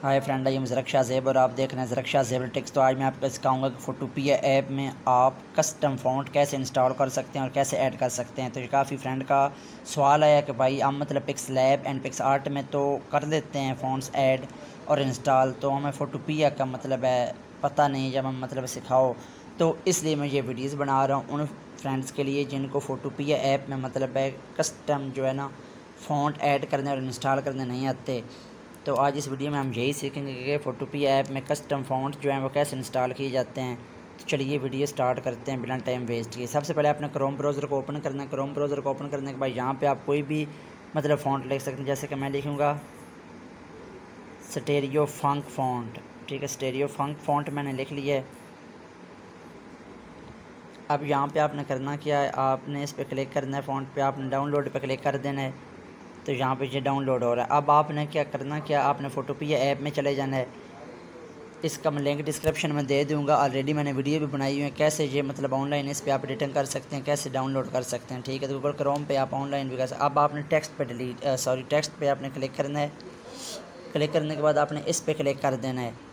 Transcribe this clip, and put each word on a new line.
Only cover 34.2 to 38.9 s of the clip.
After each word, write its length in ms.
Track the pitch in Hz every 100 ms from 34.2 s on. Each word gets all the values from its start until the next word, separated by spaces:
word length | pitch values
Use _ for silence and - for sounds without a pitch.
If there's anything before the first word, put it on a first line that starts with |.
| -
चलिए 280 | 147 135 147
वीडियो 280 | 131 131 143
start 340 | 143 127 127
करते 320 | - 117 120
हैं 100 | 131
बिना 160 | 117 131
time 260 | 117 127 120
waste 300 | 120 113 123
किए। 120 | 120
सबसे 260 | 147 147
पहले 160 | 156 147
आपने 180 | 147 147
Chrome 300 | 147 135 139
browser 280 | 147 143 139
को 120 | 139
open 220 | 131 147
करना 240 | 147 139
है। 60 | 139
Chrome 240 | 143 170
browser 260 | 147 143 143
को 100 |
open 200 | 139